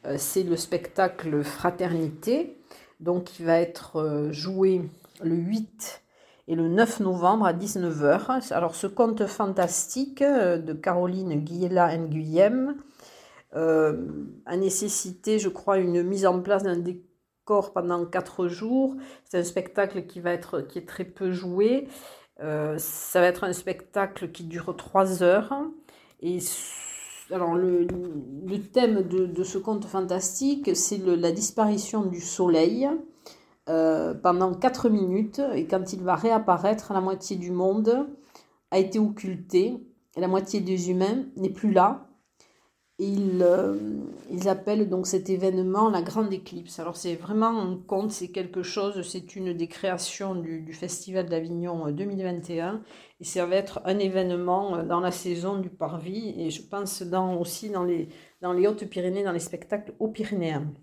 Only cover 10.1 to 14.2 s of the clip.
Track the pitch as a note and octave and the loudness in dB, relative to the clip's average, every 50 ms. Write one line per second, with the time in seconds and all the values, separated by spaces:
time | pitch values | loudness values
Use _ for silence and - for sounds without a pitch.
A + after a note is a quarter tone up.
10.1 | C4+ - C#4 C#4+ C#4+ B3 G3+ F3+ F3 E3+ D#3+ D#3+ D3+ D#3 - G3 F3 F3 F3+ F3+ | 0 2 4 4 6 6 4 4 2 2 0 -6 -8 -2 0 2 2 2 2 0
11.1 | F3+ F#3 F#3+ F3+ D#3 D3 D3 D#3+ E3+ F3 F#3 F3 F#3 F3+ F3 E3 D#3+ E3 E3 D#3+ | -2 -2 -2 0 0 -2 -2 -2 -2 -2 -2 2 4 4 4 4 4 0 -2 -2
12.1 | D3 D#3 D#3 D#3 D#3+ E3+ G3 G#3 A#3 C4 C4 C#4 C#4+ C#4+ - - _ - - - | -2 -4 -2 2 6 6 6 6 6 2 0 -2 -4 -8 -12 -20 _ -20 -20 -20
13.1 | - - - - - - _ _ - D3 D#3+ D#3+ D#3+ D#3 D#3 D#3 D#3 D#3+ - D#3 | -20 -20 -20 -20 -20 -20 _ _ -4 0 2 4 4 4 4 4 2 0 -4 -6
14.1 | D3+ D3 | -8 -8